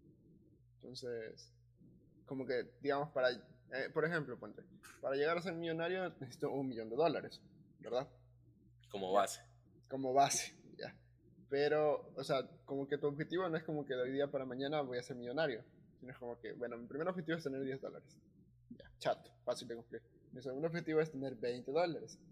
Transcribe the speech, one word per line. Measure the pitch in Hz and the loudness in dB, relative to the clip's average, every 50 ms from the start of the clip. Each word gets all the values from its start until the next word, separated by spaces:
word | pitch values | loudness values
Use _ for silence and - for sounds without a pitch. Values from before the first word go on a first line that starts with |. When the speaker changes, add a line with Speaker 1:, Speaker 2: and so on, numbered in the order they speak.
| - - - - - - - - - - - - - - - | -20 -20 -20 -20 -20 -20 -20 -20 -20 -20 -20 -20 -20 -20 -20
Speaker 1:
Entonces, | - - 120 127 131 131 120 120 113 110 - - - - - - - - - _ _ - - - - - - - - - | -16 -14 -12 -10 -8 -6 -6 -6 -6 -6 -8 -10 -14 -18 -20 -20 -20 -20 -20 _ _ -20 -20 -20 -20 -20 -20 -20 -20 -12
como | - 139 135 131 | -6 -6 -4 0
que, | 123 127 120 104 - - - | 0 0 0 0 -2 -6 -2
digamos, | 131 143 139 143 147 156 | 0 2 2 2 0 0
para, | - 135 127 127 | 2 4 4 4
eh, | 123 104 - - - - - - 127 131 131 - - | 4 2 -4 -14 -20 -20 -14 -6 -4 -4 -4 0 2
por | 160 151 | 2 2
ejemplo, | 165 175 160 143 127 120 - | 4 2 0 0 -2 -4 -8
ponte, | - 104 101 - - - - - - - - - | -8 -10 -12 -14 -16 -18 -20 -20 -20 -20 -12 -6
para | - 127 135 139 | -2 0 2 4
llegar | 147 160 170 175 | 4 4 4 2
a | |
ser | 165 190 165 | 0 -2 -2
millonario | 165 170 170 160 160 165 175 185 190 185 170 - - | -2 -2 0 0 0 0 0 0 0 -2 -4 -4 -8
necesito | 135 120 - - 151 135 | -10 -12 -6 -4 -4 -2
un | 123 139 139 131 | 0 0 -2 -2
millón | 120 113 110 110 | -2 -4 -4 -2
de | 113 | 2
dólares, | 131 165 165 131 98 - - - - - - - - - - - - | 4 6 6 6 2 -2 -6 -10 -14 -18 -20 -20 -20 -20 -20 -20 -16
¿verdad? | - 110 117 123 143 - - - - - - - - - - - - - - - - - | -6 -2 0 0 0 -2 -6 -18 -20 -20 -20 -20 -20 -20 -20 -20 -20 -20 -20 -20 -14 -8
Speaker 2:
Como | - 101 95 92 95 | -4 -2 2 4 6
Speaker 1:
Ya. | 101 | 6
Speaker 2:
base. | 98 - - - - - - - - - - - - - | 6 6 2 -4 -12 -18 -20 -20 -20 -20 -20 -20 -12 -8
Speaker 1:
Como | 135 135 135 131 127 | -6 -2 0 4 8
base, | 139 139 135 - - - - - - - - - - | 8 8 8 6 2 0 -2 -8 -14 -20 -18 -12 -10
ya. | - - - - - - - - - - - - - - | -10 -10 -10 -12 -20 -20 -20 -20 -20 -20 -20 -20 -6 -2
Pero, | 139 139 147 147 151 151 151 151 139 - - - - | 2 2 4 4 6 6 6 6 4 2 0 -6 -8
o | - 135 | -6 -2
sea, | - 147 131 123 - - - - | 0 0 0 0 -2 -8 -18 -8
como | - 139 139 139 139 | -6 -4 -4 0 0
que | 147 139 | 0 0
tu | 147 147 | 0 0
objetivo | 143 147 156 - 160 180 190 175 | 0 -2 -2 -2 0 0 0 0
no | 160 165 | 0 -2
es | 160 | -2
como | - 156 147 143 | -2 -2 -2 -2
que | - 131 | -2 0
de | 127 123 | 0 0
hoy | 127 | 0
día | 135 139 143 139 | 2 2 0 2
para | 139 135 135 | 0 -2 -2
mañana | 131 123 127 139 139 156 151 | -2 -4 -2 -2 0 0 0
voy | 139 123 123 123 | 0 0 -2 -4
a | 120 | -4
ser | - 131 | -4 -6
millonario, | 123 120 120 127 151 165 147 120 107 - - - - - - - - | -8 -6 -4 0 2 2 2 0 -2 -6 -12 -20 -20 -20 -20 -20 -16
sino | 127 127 | -16 -16
es | 123 - | -12 -10
como | 123 120 120 117 | -10 -10 -8 -8
que, | - 107 98 | -8 -10 -6
bueno, | 101 120 117 117 117 | -6 -6 -6 -6 -8
mi | 120 117 | -8 -8
primer | 135 139 165 180 | -6 -2 -2 -2
objetivo | 185 185 156 156 165 165 | -2 -2 -2 -2 -2 -2
es | - | -2
tener | 143 135 135 135 | -4 -4 -2 -2
diez | 135 135 135 | -4 -4 -6
dólares. | - 95 - - - - - - - - - - - - - - - - | -8 -10 -12 -14 -16 -20 -20 -20 -20 -20 -20 -20 -20 -20 -20 -20 -20 -18
Ya, | - - - - - - | -18 -18 -18 -20 -14 -2
chato, | - 139 110 - - - - - - | 0 0 0 0 -4 -12 -20 -8 -4
fácil | 131 120 - 123 117 | -4 -4 -4 -4 -8
de | 117 | -8
cumplir. | 117 113 - - 113 - - - - - - - | -10 -8 -10 -12 -12 -12 -16 -20 -20 -20 -18 -16
Mi | 127 | -10
segundo | 123 135 127 135 156 170 | -8 -6 -4 -2 -2 -2
objetivo | 160 175 160 160 156 156 | -2 -2 -2 2 4 4
es | 160 156 | 4 4
tener | 147 135 135 135 123 | 0 -4 -4 -4 -4
veinte | 110 120 120 123 127 120 135 | -2 -2 -2 -2 -2 -4 0
dólares. | 139 160 180 175 147 113 - - - - - - | 2 2 2 2 2 -2 -6 -10 -14 -18 -20 -20